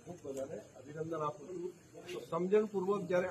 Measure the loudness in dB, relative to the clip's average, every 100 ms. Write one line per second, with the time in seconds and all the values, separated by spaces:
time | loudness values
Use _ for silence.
0 | -10 -10 -8 -6 -6 -8 -12 -16 -12 -6
1 | -4 0 -2 -2 -8 -6 -6 -8 -18 -16
2 | -10 -10 -2 0 6 6 6 0 2 2
3 | 4 4 4